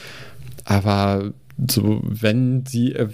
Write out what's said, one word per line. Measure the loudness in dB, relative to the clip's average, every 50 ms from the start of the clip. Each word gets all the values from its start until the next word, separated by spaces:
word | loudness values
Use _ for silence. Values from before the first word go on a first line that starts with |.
| -16 -16 -16 -16 -16 -16 -16 -16 -14 -14 -14 -12 -2
Aber | 0 2 2 4 4 2 4 4 2 2 0 -2 -4 -8 -10 -16 -18 -8 -4 -2 0
so, | 2 2 4 2 2 2 0
wenn | -4 -4 0 2 2 4 4 2 2 2 0 -2
sie, | -2 -2 0 0 0 2
äh, | 0 -2 -2